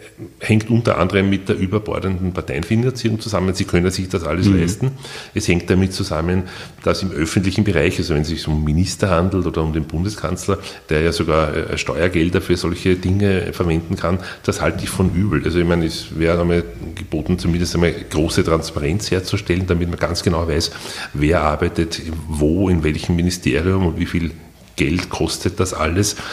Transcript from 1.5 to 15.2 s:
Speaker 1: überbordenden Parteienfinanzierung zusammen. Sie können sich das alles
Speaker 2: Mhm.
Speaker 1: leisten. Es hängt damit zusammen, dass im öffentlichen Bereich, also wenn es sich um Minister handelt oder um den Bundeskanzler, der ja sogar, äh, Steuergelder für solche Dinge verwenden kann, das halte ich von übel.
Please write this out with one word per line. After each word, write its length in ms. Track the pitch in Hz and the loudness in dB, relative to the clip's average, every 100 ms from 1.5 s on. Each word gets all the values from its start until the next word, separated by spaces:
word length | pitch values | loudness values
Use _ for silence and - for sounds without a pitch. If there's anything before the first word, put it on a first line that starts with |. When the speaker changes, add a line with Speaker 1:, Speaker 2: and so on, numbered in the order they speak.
| 101 | -2
Speaker 1:
überbordenden 760 | 95 107 - - 95 90 90 | 0 -2 -2 -4 -2 -2 -2
Parteienfinanzierung 880 | 90 - 67 85 113 127 127 113 107 | -4 -4 -4 0 2 2 0 -2 -2
zusammen. 340 | 110 98 95 | -2 0 0
Sie 80 | 92 | 0
können 240 | 95 90 92 | 0 2 2
sich 160 | 90 92 | 0 -2
das 160 | 95 | -4
alles 240 | 80 87 101 | -2 2 4
Speaker 2:
Mhm. 100 | 92 | 6
Speaker 1:
leisten. 300 | 85 104 135 - - - - | 4 0 -4 -6 -12 -14 -8
Es 140 | 110 - | -2 0
hängt 240 | 87 - | 0 2
damit 220 | 92 95 | 4 2
zusammen, 500 | 95 95 78 85 92 90 - - - | 0 -4 -2 0 0 -2 -10 -16 -4
dass 220 | 95 - | -2 0
im 80 | 95 | -2
öffentlichen 500 | 80 80 107 92 110 | -2 0 2 2 2
Bereich, 340 | 104 82 82 92 | 2 2 2 0
also 160 | 85 | 0
wenn 80 | 76 | 0
es 60 | 78 | 0
sich 200 | 80 - | -2 -2
um 160 | 76 | 0
Minister 460 | 76 78 92 - 101 | 2 2 0 0 2
handelt 360 | 85 95 95 82 | 2 2 0 0
oder 160 | 80 | -2
um 100 | 80 | -2
den 120 | 78 | -2
Bundeskanzler, 760 | 73 80 95 - 80 87 - 95 - - - | -2 -4 -4 -4 -6 -4 -2 -4 -6 -12 -2
der 140 | 76 | 2
ja 100 | 82 | 2
sogar, 420 | 80 80 78 78 | 2 2 2 2
äh, 240 | 80 - - | 0 -2 -4
Steuergelder 600 | - 67 87 85 87 92 | -4 0 0 2 2 2
für 160 | - 87 | 0 0
solche 400 | 85 87 92 90 | 0 0 0 2
Dinge 560 | 92 98 101 95 85 | 2 2 2 2 -2
verwenden 420 | - 90 80 82 | -2 0 0 0
kann, 240 | 98 85 92 - - | -2 -2 -2 -4 -4
das 180 | - - | -2 0
halte 220 | 80 90 | 0 -2
ich 80 | - | -4
von 240 | - 92 | 0 2
übel. 300 | 90 | 2